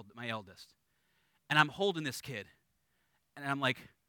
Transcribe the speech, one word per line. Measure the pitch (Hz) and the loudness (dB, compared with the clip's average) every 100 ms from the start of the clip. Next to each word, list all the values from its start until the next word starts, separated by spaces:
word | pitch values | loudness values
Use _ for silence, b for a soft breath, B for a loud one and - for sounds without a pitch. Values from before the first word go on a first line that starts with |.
| 101 107 | -16 -10
my | 120 | -6
eldest. | 110 95 90 - _ _ _ _ _ _ _ - | -6 -8 -18 -20 _ _ _ _ _ _ _ 2
And | 151 | 4
I'm | 151 | 4
holding | 131 196 165 | 2 0 0
this | 151 - | -4 -6
kid, | - 117 95 _ _ _ _ _ _ _ _ - | -8 -10 -12 _ _ _ _ _ _ _ _ -8
and | 143 | -4
I'm | 139 | 2
like, | 131 131 - _ | 2 0 -6 _